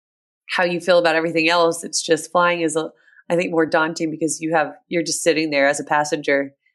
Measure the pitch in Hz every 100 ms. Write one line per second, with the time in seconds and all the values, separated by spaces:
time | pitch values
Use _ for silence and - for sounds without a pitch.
0 | _ _ _ _ - - 180 175 175 175
1 | 165 160 165 160 160 175 170 165 - -
2 | - 160 - 180 175 175 160 156 156 _
3 | _ _ - 170 180 165 156 165 160 170
4 | 160 160 160 151 160 165 143 - - 175
5 | 160 - 170 151 160 143 139 147 139 151
6 | 151 160 143 139 139 _ _